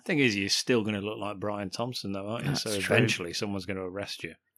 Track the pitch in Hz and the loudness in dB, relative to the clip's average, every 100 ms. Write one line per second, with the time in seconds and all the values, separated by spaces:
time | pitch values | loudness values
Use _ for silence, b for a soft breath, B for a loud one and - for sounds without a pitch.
0 | - 151 131 101 98 - - 123 104 104 | 2 4 4 4 2 2 4 4 4 0
1 | 101 113 101 101 104 104 98 - 120 120 | -2 -4 -6 -4 -4 -4 -4 -4 -4 -4
2 | 101 98 101 117 139 135 110 101 92 104 | -4 -4 -4 -4 -2 -2 -2 -2 4 6
3 | 117 - 85 87 104 98 95 95 92 98 | 6 2 -2 -4 -2 -2 -2 -4 -4 -6
4 | 101 - 82 - _ | -6 -8 -10 -12 _